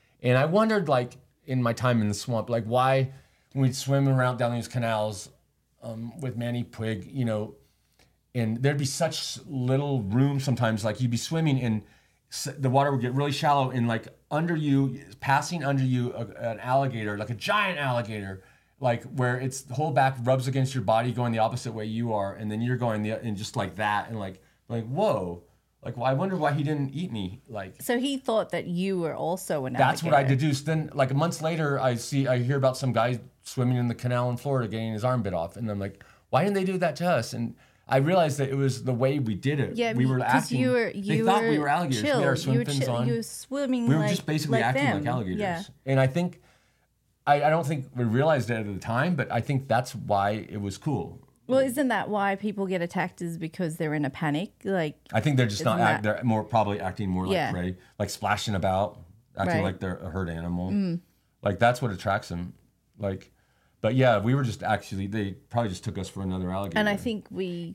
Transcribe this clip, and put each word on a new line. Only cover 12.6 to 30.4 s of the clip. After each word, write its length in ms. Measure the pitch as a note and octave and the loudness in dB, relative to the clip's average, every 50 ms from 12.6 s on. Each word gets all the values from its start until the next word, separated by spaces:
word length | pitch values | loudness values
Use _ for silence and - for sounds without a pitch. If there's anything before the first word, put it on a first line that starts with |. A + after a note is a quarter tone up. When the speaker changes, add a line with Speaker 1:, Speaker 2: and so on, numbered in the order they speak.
| C3+ B2+ | 0 2
Speaker 1:
water 220 | A#2+ C#3 C#3 C#3+ | 4 4 4 4
would 100 | C#3 B2 | 2 0
get 120 | A#2 B2 B2+ | 0 0 0
really 180 | C#3 C#3+ C#3+ | 0 0 0
shallow, 400 | C3 - D#3+ D3 C#3+ C#3 C3 B2 | 0 0 2 4 4 4 2 2
and, 160 | C3 B2 A#2 | 0 0 0
like, 200 | A#2 A2+ A2+ - - - _ _ - | 0 0 -2 -4 -10 -18 _ _ -4
under 260 | D3 D3+ E3+ E3+ E3+ | -2 0 0 0 0
you, 440 | D#3 D3+ C#3+ C#3 C#3 C#3 B2 - - E2 F#2 A2+ - | 0 2 4 4 4 4 2 -2 -6 -12 -18 -16 -4
passing 420 | - C#3 C3+ D3+ D#3+ - F3 D#3+ C3 | 0 2 2 2 2 0 -4 -2 0
under 200 | C#3 C#3 C3+ C3 | 0 2 2 2
you, 300 | B2+ B2+ B2 B2 B2 - | 2 2 2 0 -2 -4
a, 120 | A#2 A2+ - - - A#2+ A#2 | -6 -8 -8 -8 -6 -6 -6
an 80 | A2 G2+ | -6 -4
alligator, 580 | A2+ B2+ C3 C#3 C#3 C3+ - A2+ G#2+ G#2 G#2 | -2 0 2 2 2 0 -2 -2 -4 -4 -4
like, 140 | G#2 G#2+ - | -4 -4 -6
a 40 | A#2 | -6
giant 440 | - - - E3+ G#3 G3+ F#3+ F3+ D3 | -4 0 0 2 2 2 0 -2 -2
alligator, 640 | C#3+ C3 B2 A#2+ A2 G#2+ A2 G#2 G2 F#2+ F#2+ F#2 - - _ _ _ _ _ - | -2 0 0 -2 -2 -4 -6 -8 -8 -8 -10 -12 -14 -20 _ _ _ _ _ -2
like, 240 | C3 B2 A#2+ - - | 0 0 0 0 -4
where 320 | - - C3 B2+ B2 B2 | -6 -2 0 0 0 0
its 300 | B2 C3+ C3 - - - - | 0 -2 -4 -6 -8 -10 -8
whole 180 | B2 C#3+ D#3 D#3 | -4 -2 -2 0
back 260 | C3 C#3 C3+ C3+ C3+ B2+ | 4 4 4 4 2 0
rubs 260 | A#2 C3 C3+ C3 A#2+ | 2 2 2 2 2
against 280 | C#3 C3+ C3+ C3 C3 C3 | 0 0 0 0 0 0
your 80 | B2+ F#2+ | 0 2
body 280 | A2+ A2 A2+ A#2+ B2+ | 4 4 4 2 2
going 200 | G#2+ B2 B2 A#2 | 0 0 0 0
the 80 | A2+ A2+ | 2 2
opposite 320 | A2 A2 B2 A#2 - A#2 | 2 2 0 -2 -6 -6
way 140 | A2 A2 G#2+ | -6 -6 -6
you 280 | A2 A2 A#2 A#2+ A#2 G#2+ | -4 -2 -2 -2 0 0
are, 220 | G#2 G2 G2 - | 0 -2 -2 -4
and 160 | - A2 G#2 | -6 -6 -4
then 100 | G#2+ A2 | -2 -2
you're 160 | A#2 B2 B2+ | 0 0 0
going 240 | B2 B2+ A#2 G#2+ G#2+ | 0 0 0 0 0
the, 100 | G#2+ G#2+ | -2 -2
and 260 | A2 - A#2+ A2+ G2+ | -2 -4 -4 -4 -6
just 180 | F#2+ G#2+ - - | -6 -6 -6 -4
like 200 | A#2 G2 F2+ E2 | -4 -4 -4 -4
that, 320 | G2+ G#2+ G#2 G#2 G2+ - - | -2 0 0 0 0 -2 -4
and, 100 | A2+ G#2+ | -8 -8
like, 200 | G2 F#2+ F#2 - _ _ _ _ _ | -8 -10 -10 -14 _ _ _ _ _
like, 180 | - A#2 A#2 G#2+ | -8 -6 -6 -6
"Whoa." 560 | A#2 C3+ F3 G#3+ G3+ C3 G2+ F#2 F2 E2+ F2 - _ _ _ _ _ _ _ - | -4 -2 0 2 2 2 0 -2 -6 -8 -10 -14 _ _ _ _ _ _ _ -12
Like, 120 | C3+ - | -10 -6
well, 80 | - D3 | -2 0
I 80 | C3 C3+ | 0 2
wonder 220 | C#3 F#3+ G3 F#3 | 2 0 0 0
why 160 | D#3 D3+ C#3+ | 0 0 0
he 120 | C#3 D#3 C#3 | 2 0 0
didn't 300 | D3+ D#3 C#3+ C#3 C3 C3+ | 0 0 -2 -2 -4 -4
eat 180 | D#3 F#3 - | -6 -6 -6
me. 300 | A#2 G#2+ F#2+ F2 G2+ - _ | -4 -4 -6 -6 -8 -12 _
Like, 340 | - A2 G2+ F#2+ F#2 - - | -12 -10 -10 -10 -10 -12 -8
Speaker 2:
So 160 | - - A#3+ | -4 -2 0
he 200 | B3+ B3 C#4+ C#4 | 0 0 -2 -4
thought 320 | C4 - A#3+ A3 G#3+ F3 - | -4 -2 0 0 0 0 -2
that 160 | E3+ E3 - | -4 -4 -4
you 320 | - F3 F3 F#3 G3 F#3+ F3+ | -4 -2 -2 0 0 0 -2
were 160 | E3+ D3+ - | -2 -4 -4
also 500 | - D3 D#3+ F#3 F#3 - - E3 D3 B2+ | -4 -4 -4 -4 -4 -4 -4 -4 -2 -2
an 80 | B2+ B2 | -2 2
Speaker 1:
that's 300 | C3 C3 C3 - - E3 | 4 4 4 4 0 2
what 100 | D#3 D3 | 4 4
I 40 | |
Speaker 2:
alligator. 180 | C#3 C#3 C3+ C#3 B2+ | 4 6 4 4 4